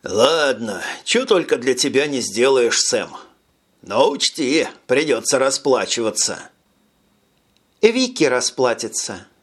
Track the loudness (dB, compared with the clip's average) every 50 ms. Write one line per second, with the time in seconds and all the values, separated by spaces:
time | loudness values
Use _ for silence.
0 | _ -4 0 2 4 4 4 2 2 0 0 -2 -4 -8 -8 -8 -8 -10 -10 -12
1 | -6 -2 0 0 2 4 2 2 2 0 -2 -2 0 -2 0 0 0 0 0 0
2 | 0 0 -2 -4 -6 -4 0 2 2 4 4 4 2 2 2 0 -2 0 -2 -2
3 | -4 -6 -12 -20 -20 -20 _ _ _ _ _ _ _ _ _ _ -12 -4 2 2
4 | 2 2 2 -2 -4 -4 -2 -2 -2 0 0 0 0 -2 -6 -16 _ _ 0 0
5 | 2 0 -2 -2 0 0 0 2 2 0 0 -2 0 0 2 2 0 -2 -4 -4
6 | -4 -4 -2 -2 -4 -4 -4 -8 -14 -20 _ _ _ _ _ _ _ _ _ _
7 | _ _ _ _ _ _ _ _ _ _ _ _ _ _ _ _ 2 2 4 4
8 | 0 0 0 0 0 2 2 0 -2 -2 -2 0 0 0 0 0 -4 -8 -8 -8
9 | -8 -8 -10 -12 -14 _ _ _